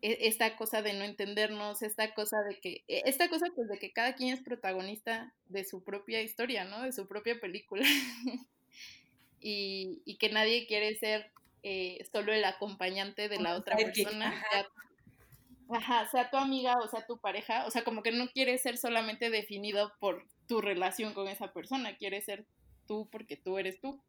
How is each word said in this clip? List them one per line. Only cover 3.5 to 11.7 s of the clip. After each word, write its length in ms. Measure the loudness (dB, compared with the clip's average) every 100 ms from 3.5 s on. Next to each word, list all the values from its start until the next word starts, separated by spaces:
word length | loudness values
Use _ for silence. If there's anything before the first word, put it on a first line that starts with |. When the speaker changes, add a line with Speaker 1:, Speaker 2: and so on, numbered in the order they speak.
| -2
Speaker 1:
pues, 120 | -4
de 100 | -4
que 140 | -4
cada 220 | 0 0 0
quien 180 | -2
es 80 | -2
protagonista 920 | -4 -4 -2 -2 -4 -6 -4 -4 -6 _ _
de 180 | -6 -6
su 180 | -10
propia 380 | -8 -8 -2 -2
historia, 420 | -2 -2 -2 0 -2
¿no? 180 | -4
De 80 | -4
su 140 | -4 -6
propia 320 | -4 -2 -2
película. 440 | -4 -8 -6 2 4
<laughs> 640 | 4 0 -4 -6 -6 -12 _ _ -20 -18 -18 _ _ _ _
Y, 600 | -6 -4 -4 -4 -6 -8 -12
y 120 | 0
que 120 | 2
nadie 380 | 4 4 4 2
quiere 280 | 2 2 0
ser, 360 | 0 0 -2 _ _ _
eh, 360 | -6